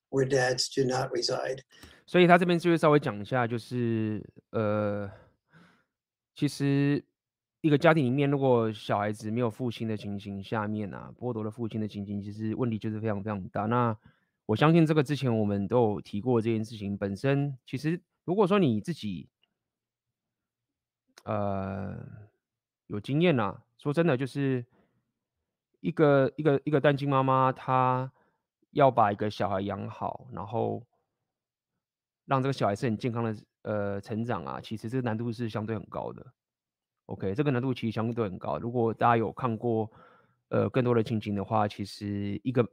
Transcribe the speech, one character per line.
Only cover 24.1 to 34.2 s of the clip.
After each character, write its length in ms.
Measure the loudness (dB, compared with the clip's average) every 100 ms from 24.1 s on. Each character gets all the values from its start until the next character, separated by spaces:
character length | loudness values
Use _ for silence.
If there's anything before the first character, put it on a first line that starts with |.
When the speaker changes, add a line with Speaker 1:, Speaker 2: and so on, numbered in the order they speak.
| 2
Speaker 2:
就 100 | -2
是 400 | -2 0 -2 -4 _ _ _ _ _ _ _ _ _ _ _
一 100 | -6
个， 400 | 4 6 6 4 2
一 40 |
个， 200 | 2 2
一 80 | 2
个 80 | 2
单 160 | 4 2
亲 140 | 2
妈 120 | 2
妈， 300 | 4 4 4
她 580 | 0 0 2 4 2 -2 _ _ _ _ _ _
要 180 | 4 4
把 220 | 6 4
一 40 | 2
个 140 | -4
小 200 | -2 -2
孩 100 | -2
养 300 | -2 -6 -8
好， 400 | -8 -8 -8 -12
然 160 | -12 -6
后 340 | -2 -2 -4 -10 _ _ _ _ _ _ _ _ _ _ _ _ _ -2
让 160 | 0
这 60 | 0
个 60 |
小 140 | 0 0
孩 60 | 0
是 100 | -2
很 120 | -2
健 140 | -2
康 120 | -2
的， 120 | -4 -6 -12 _
呃， 360 | -6 -4 -4 -6
成 240 | -6 -6